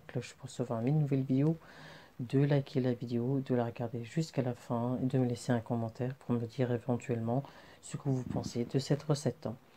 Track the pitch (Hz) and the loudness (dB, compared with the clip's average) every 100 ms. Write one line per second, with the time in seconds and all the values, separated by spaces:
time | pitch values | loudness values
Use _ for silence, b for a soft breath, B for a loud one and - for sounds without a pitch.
0 | - 123 - - 135 - 120 113 123 156 | -6 -6 -6 -12 -10 -6 -2 0 2 2
1 | 143 135 131 131 151 165 B B B B | 2 2 2 4 4 2 B B B B
2 | B - 123 135 143 143 139 135 127 120 | B -10 0 2 4 4 2 0 2 0
3 | 120 117 123 139 131 123 117 117 117 120 | 0 0 2 0 2 2 2 -2 -4 -4
4 | 117 160 160 - 123 120 - 120 120 127 | -4 -2 0 0 -2 -4 -4 -2 0 0
5 | 131 131 123 120 - 117 - 117 113 - | 2 2 2 0 0 0 2 -2 -2 -2
6 | 123 135 - 120 117 - 120 120 - 120 | -4 -4 -2 -2 -2 0 0 0 0 -2
7 | - 117 113 131 135 B B B - 143 | -2 -2 0 0 -2 B B B -12 -6
8 | 139 131 123 120 117 120 120 139 - 147 | 0 0 -2 -4 -2 -2 0 0 2 0
9 | - 143 123 - 117 127 B | 2 0 0 -2 -6 -8 B